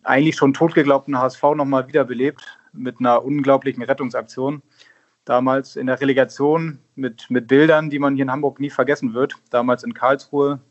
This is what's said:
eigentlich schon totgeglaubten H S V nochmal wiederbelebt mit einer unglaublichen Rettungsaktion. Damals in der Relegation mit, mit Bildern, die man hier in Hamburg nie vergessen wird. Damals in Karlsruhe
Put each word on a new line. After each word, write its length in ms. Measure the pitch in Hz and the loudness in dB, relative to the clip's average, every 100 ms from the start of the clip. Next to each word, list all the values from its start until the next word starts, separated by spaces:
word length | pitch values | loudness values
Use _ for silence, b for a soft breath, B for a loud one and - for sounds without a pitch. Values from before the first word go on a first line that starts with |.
eigentlich 340 | - 127 156 147 | -2 2 2 2
schon 160 | 139 | 0
totgeglaubten 640 | 139 165 165 139 139 - 131 | 2 2 2 2 2 0 -2
H 80 | 127 | -2
S 100 | - | 0
V 200 | 147 151 | 0 0
nochmal 320 | 139 135 127 | 0 -2 0
wiederbelebt 720 | 147 127 120 139 143 - - _ | -2 -2 -2 -4 -4 -16 -20 _
mit 280 | - 127 120 | -12 -10 -4
einer 260 | 127 120 127 | 2 2 2
unglaublichen 580 | 147 139 135 135 123 | -2 2 2 0 -6
Rettungsaktion. 800 | 117 135 131 117 110 - 131 147 - b b b b b - | -4 -4 -4 -8 -10 -8 -6 -6 -14 b b b b b -2
Damals 500 | 123 127 135 135 147 | 0 2 -2 -4 -8
in 100 | 131 | -4
der 160 | 127 | -2
Relegation 800 | 139 131 127 - 143 160 165 135 _ - | 0 2 0 0 0 0 -2 -10 _ -10
mit, 340 | 127 113 - | -10 -10 -4
mit 180 | 127 120 | -4 2
Bildern, 420 | 135 156 156 156 | 6 6 4 2
die 80 | 139 | -2
man 160 | 143 139 | -2 0
hier 80 | |
in 80 | 135 | -2
Hamburg 280 | 135 147 - | -2 -4 -4
nie 120 | 139 | -6
vergessen 420 | - 131 143 131 | -2 -2 0 -2
wird. 220 | 113 143 - _ | -2 -4 -4 _
Damals 320 | 123 123 123 | -2 0 -2
in 100 | 120 | -4
Karlsruhe 640 | 110 123 139 - 143 143 139 - | -2 0 0 -2 -2 -2 -2 -10